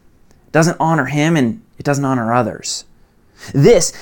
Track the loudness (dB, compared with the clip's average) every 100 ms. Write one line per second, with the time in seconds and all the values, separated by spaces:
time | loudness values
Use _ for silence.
0 | _ _ _ _ _ 0 0 0 0 0
1 | 0 0 0 2 0 -4 -12 -8 -4 -2
2 | -2 -2 0 0 -2 -6 -10 -12 -14 _
3 | _ _ _ _ -6 2 4 4 2 -6